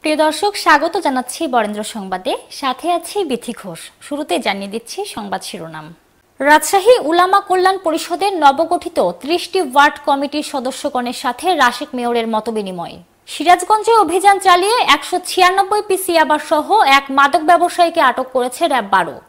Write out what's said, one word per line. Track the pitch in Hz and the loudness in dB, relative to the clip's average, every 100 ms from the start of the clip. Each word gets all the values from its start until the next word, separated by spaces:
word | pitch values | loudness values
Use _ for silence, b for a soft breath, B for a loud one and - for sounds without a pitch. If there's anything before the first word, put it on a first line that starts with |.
| 320 | -4
প্রিয় | 302 311 | 0 0
দর্শক, | 311 403 403 | 0 -4 -2
স্বাগত | - 302 320 381 320 | 2 2 2 -2 -2
জানাচ্ছি | 262 254 - 330 | -4 -6 -6 -2
বরেন্দ্র | 247 214 208 214 | -2 -2 -6 -10
সংবাদে, | 226 190 185 190 453 - - | -10 -8 -6 -4 -6 -8 -8
সাথে | 269 254 320 349 | -6 -6 -4 -4
আছি | 339 415 349 | -4 -6 -4
বিথি | 247 - 226 | -4 -8 -12
ঘোষ। | 196 165 - _ - | -12 -16 -18 _ -12
শুরুতে | 285 302 349 233 | -8 -4 -4 -4
জানিয়ে | 196 196 | -6 -8
দিচ্ছি | 208 - - 403 | -10 -12 -12 -10
সংবাদ | - 202 190 - | -10 -10 -10 -10
শিরোনাম। | 196 165 160 156 170 _ _ _ _ 269 | -14 -14 -14 -18 -20 _ _ _ _ 4
রাজশাহী | 302 302 392 370 494 294 | 4 4 0 6 4 4
উলামা | 339 359 392 392 | 2 4 2 2
কল্যাণ | 370 370 381 339 | 2 2 2 -2
পরিষদের | 320 - 330 392 381 | -2 -4 -2 -2 4
নবগঠিত | 285 269 320 349 349 - 190 175 | 2 4 0 -2 -4 -2 -2 -2
ত্রিশটি | 262 339 - 381 311 | -4 -4 -2 -4 -2
ওয়ার্ড | 262 285 294 - | 2 2 2 -2
কমিটির | 277 277 294 294 | -2 -2 -6 -6
সদস্যগণের | 285 247 262 294 254 247 247 | -6 -6 -6 -6 -4 -6 -6
সাথে | 269 247 339 339 | -6 -4 -2 2
রাশেক | 254 233 294 254 | 2 0 -10 -6
মেয়রের | 240 240 226 | -2 -2 -2
মতবিনিময়। | 220 220 220 196 180 165 - 175 _ - | -2 -4 -6 -6 -8 -12 -14 -20 _ -18
সিরাজগঞ্জে | - 311 349 359 427 415 453 | -6 2 2 4 0 4 4
অভিযান | 359 359 381 392 381 | 4 4 4 4 4
চালিয়ে | 359 392 480 403 285 | 4 4 0 2 0
একশো | - 359 359 | 0 -6 -4
ছিয়ানব্বই | - 359 381 381 415 415 | 2 2 2 0 -2 -2
পিস | 370 370 | -4 0
ইয়াবা | 330 311 302 302 | 0 2 0 0
সহ | 311 277 403 330 269 | -2 2 2 4 4
এক | 277 269 | 2 2
মাদক | 277 339 311 | 2 2 2
ব্যবসায়ীকে | 339 339 - 339 330 285 | 4 2 2 0 4 0
আটক | 240 254 262 | 0 -4 -2
করেছে | 247 - 330 | -4 -2 -2
র্যাব | 269 202 | -2 0
বারো। | 190 165 131 | 0 0 -6